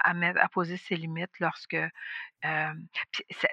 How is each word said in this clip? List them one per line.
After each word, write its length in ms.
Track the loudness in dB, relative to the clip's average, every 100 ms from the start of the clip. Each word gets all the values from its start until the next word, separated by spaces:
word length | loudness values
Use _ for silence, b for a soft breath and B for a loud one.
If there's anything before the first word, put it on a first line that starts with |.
| 4
à 60 |
mettre, 260 | 4 2 4
à 80 | 4
poser 300 | 4 0 -2
ses 180 | -4 -4
limites 440 | -2 -4 -6 0
lorsque, 340 | -2 -2 -4
euh, 1000 | -2 -2 -6 -10 -8 -10 -6 -2 0 0 -4 -8 -8 -4
puis 120 | -6 -6
ça, 160 | 0 0